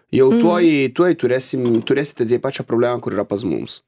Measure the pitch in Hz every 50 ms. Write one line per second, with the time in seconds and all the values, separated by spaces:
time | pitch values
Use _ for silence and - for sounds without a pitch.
0 | _ _ - 127 131 131 226 240 233 220 175 175 175 165 151 139 135 123 123 -
1 | 175 180 160 - 131 120 127 131 127 - - 131 123 120 117 113 117 - 131 139
2 | 147 151 - - 120 113 120 117 - 135 - - 127 - 117 117 117 123 123 135
3 | - - - 107 - - 104 98 - 92 69 52 57 - - - _